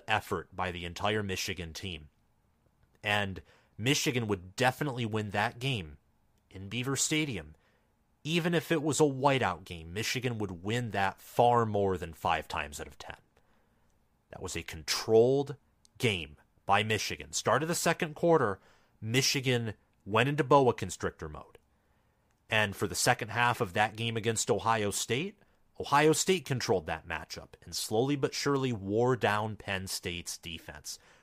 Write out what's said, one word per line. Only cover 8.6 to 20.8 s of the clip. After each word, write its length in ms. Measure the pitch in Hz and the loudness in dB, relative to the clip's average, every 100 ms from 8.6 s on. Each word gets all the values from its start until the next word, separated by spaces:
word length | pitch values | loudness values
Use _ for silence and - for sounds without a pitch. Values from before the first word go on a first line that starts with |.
| - | 2
it 120 | 160 | 0
was 180 | 151 135 | 2 4
a 40 | |
whiteout 600 | 151 131 139 135 101 85 | 2 4 2 4 2 -2
game, 300 | 98 85 82 | -8 -14 -8
Michigan 420 | 92 110 127 123 110 | -6 -4 -2 -4 -4
would 260 | 98 85 | -6 -6
win 280 | 95 120 117 | -4 -4 -2
that 280 | 101 95 - | 0 0 -2
far 460 | - - 120 120 | -4 4 6 6
more 320 | 110 104 98 90 | 4 2 2 0
than 160 | 85 | -4
five 340 | 78 92 80 - | -4 0 0 -2
times 320 | 82 73 - | -6 -6 -10
out 100 | - | -14
of 100 | - | -14
ten. 180 | - - _ _ _ _ _ _ _ _ _ _ _ | -16 -18 _ _ _ _ _ _ _ _ _ _ _
That 120 | - | -12
was 120 | 90 | -8
a 80 | 85 | -8
controlled 920 | - 80 78 - - 113 123 135 139 131 _ _ _ - | -8 -10 -4 -2 6 8 8 4 0 -8 _ _ _ -2
game 400 | 120 92 73 73 _ _ - | 0 0 -6 -14 _ _ 2
by 160 | 101 | 2
Michigan. 500 | 107 107 - 85 80 | 4 0 -2 -6 -6
Start 300 | - - 120 | -4 2 2
of 60 | 160 | 2
the 60 | |
second 420 | 165 175 160 170 151 | 0 0 0 -4 0
quarter, 420 | 170 160 110 95 - _ _ _ | 4 6 4 -2 -10 _ _ _
Michigan 720 | 110 127 131 143 127 123 113 - _ _ | 0 2 2 2 2 0 -2 -10 _ _
went 240 | 95 110 135 | 0 2 4
into 160 | 147 | 2
boa 300 | 131 147 123 | 6 6 6
constrictor 540 | - | 2